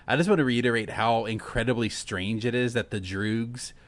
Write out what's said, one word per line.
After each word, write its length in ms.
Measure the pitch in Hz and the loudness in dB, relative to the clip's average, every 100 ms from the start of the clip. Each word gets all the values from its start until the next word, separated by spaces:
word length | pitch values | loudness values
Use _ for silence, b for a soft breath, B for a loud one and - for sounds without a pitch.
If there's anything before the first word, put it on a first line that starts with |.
| b | b
I 100 | 131 | 2
just 120 | 170 | 4
want 100 | 196 | 4
to 60 | |
reiterate 460 | 135 120 123 117 107 | 4 4 4 2 0
how 340 | - 113 117 | 0 2 2
incredibly 640 | 110 110 - - 113 120 110 | 0 -4 -4 -2 0 0 0
strange 560 | - - 98 95 113 | -4 -6 -4 -2 -2
it 100 | 120 | 0
is 180 | 120 123 | 0 0
that 160 | 120 95 | -2 -4
the 100 | 107 | -6
Droogs 720 | 92 95 107 113 117 123 - b | -6 -4 -2 -2 -4 -8 -14 b